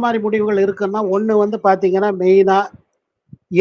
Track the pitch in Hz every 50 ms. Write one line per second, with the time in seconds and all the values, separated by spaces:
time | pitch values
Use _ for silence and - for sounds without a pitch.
0 | 240 240 233 220 208 214 214 214 208 214 208 196 196 196 196 - 208 190 196 214
1 | 214 185 190 202 220 220 214 208 202 208 214 208 - 196 190 185 190 185 185 190
2 | 202 208 196 185 185 185 190 196 190 190 190 196 202 - - - _ _ _ _
3 | _ _ _ _ _ _ - - _ - 180 170